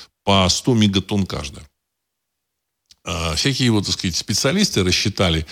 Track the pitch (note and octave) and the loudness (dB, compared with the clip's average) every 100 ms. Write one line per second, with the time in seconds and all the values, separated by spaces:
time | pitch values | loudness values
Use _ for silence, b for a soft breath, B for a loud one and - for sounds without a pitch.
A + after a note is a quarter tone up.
0 | B _ G2+ G2 F#2 - C3+ A#2 G#2 F#2+ | B _ 0 2 2 2 2 4 4 2
1 | - G2+ F2+ D2 C#2+ - - _ _ _ | -2 -2 -2 -6 -10 -14 -20 _ _ _
2 | _ _ _ _ _ _ _ _ _ _ | _ _ _ _ _ _ _ _ _ _
3 | F2+ F2 E2 D#2 C#3 B2+ B2 G#2+ F#2 - | -8 -4 -2 0 0 0 2 2 0 -2
4 | F#2+ - - G2+ C3+ F#3+ G3 G#2+ F2+ - | -4 -4 -4 -2 0 2 0 0 0 0
5 | G#2+ - F2+ D#2+ D#2 | 0 0 0 0 -4